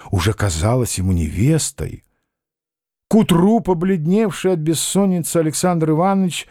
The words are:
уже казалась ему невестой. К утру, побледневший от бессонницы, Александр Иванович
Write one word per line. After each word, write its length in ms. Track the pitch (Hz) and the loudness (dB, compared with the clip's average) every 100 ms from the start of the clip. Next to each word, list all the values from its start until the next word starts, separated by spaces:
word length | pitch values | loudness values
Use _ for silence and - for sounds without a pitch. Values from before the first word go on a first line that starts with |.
| - | -4
уже 220 | 92 95 | -2 0
казалась 640 | - 101 80 104 127 117 - | -2 -2 0 0 0 -2 -2
ему 120 | 92 | 0
невестой. 920 | 87 78 90 131 160 - - 76 - _ _ _ _ _ _ _ _ _ _ - | 0 0 0 2 2 -2 -8 -10 -10 _ _ _ _ _ _ _ _ _ _ 0
К 60 | 220 | 2
утру, 460 | - 180 196 226 | 4 4 4 2
побледневший 920 | - 175 190 190 151 202 214 - 185 | 0 -2 0 -2 0 0 0 -2 -2
от 60 | 180 | 0
бессонницы, 800 | 151 151 - 185 196 180 - 170 | -2 -2 -2 0 0 0 -2 0
Александр 520 | 156 - 185 170 156 | 0 0 -2 0 0
Иванович 580 | 156 190 190 185 - - | 2 2 0 -2 -4 -14